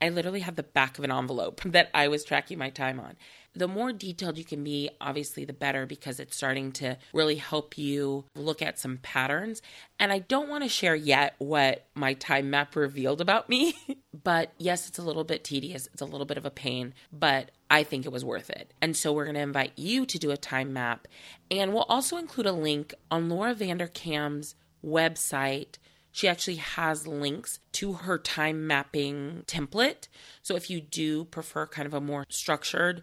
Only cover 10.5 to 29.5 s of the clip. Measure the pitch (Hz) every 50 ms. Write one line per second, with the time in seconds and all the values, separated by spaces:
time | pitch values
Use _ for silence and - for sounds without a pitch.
10.5 | 294 294 277 220 - - 190 170 160 156 151 143 135 143 143 143 - - 139 143
11.5 | 156 143 135 135 - - - _ - 143 139 135 135 131 - - 139 139 139 139
12.5 | 143 143 147 - - 156 147 135 139 139 131 135 147 156 175 196 202 226 - -
13.5 | 247 254 311 339 - - - - 269 - _ _ - 151 - 185 170 165 160 -
14.5 | - - 170 180 175 175 - - - 175 175 160 151 160 156 160 156 - - -
15.5 | 143 135 139 175 180 131 - - - - 139 151 147 139 139 151 143 139 143 139
16.5 | - - - 127 127 127 123 123 - - - - 160 147 160 147 135 135 - -
17.5 | - _ _ - 151 151 151 - 147 131 123 - 123 127 131 120 110 - - -
18.5 | - - - - _ - 156 160 156 - - 151 147 151 143 151 147 147 147 143
19.5 | 139 139 131 - - - 151 196 240 269 254 254 - - 156 147 139 - - -
20.5 | 135 131 135 139 131 127 123 117 117 - - - - - - - - - _ -
21.5 | 185 196 196 190 208 233 - - 240 269 262 - 339 349 330 - - 262 202 196
22.5 | 180 160 156 151 147 147 156 - - - _ - 160 165 170 170 170 185 214 247
23.5 | 240 214 202 180 175 180 175 170 - - - 165 151 147 147 147 147 147 151 -
24.5 | - _ _ _ _ _ - 151 160 160 165 165 160 - - - 147 135 135 135
25.5 | 135 139 - - - - _ _ _ _ _ _ - - 202 180 175 170 - 190
26.5 | 175 156 - - - 165 165 160 156 151 151 160 147 143 143 139 147 - - -
27.5 | - - _ _ - - 196 202 180 165 175 190 180 165 - - - 151 151 156
28.5 | 160 156 156 156 143 139 143 - - 147 143 143 143 143 139 147 170 170 - -